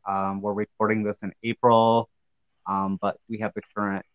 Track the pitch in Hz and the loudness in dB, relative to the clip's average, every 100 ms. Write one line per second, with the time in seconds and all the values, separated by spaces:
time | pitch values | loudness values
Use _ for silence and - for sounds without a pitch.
0 | 101 98 98 98 104 101 104 _ 107 110 | -4 -2 -2 -2 -4 -4 -6 _ 0 2
1 | 104 104 98 - 113 117 120 113 113 117 | -2 -4 -10 -8 -8 0 4 6 6 4
2 | 113 _ _ _ _ _ - 98 95 98 | 0 _ _ _ _ _ -6 -4 -2 -2
3 | 101 - _ 110 107 - - - 104 98 | -4 -6 _ -6 -6 -6 -10 -6 -4 -4
4 | - | -8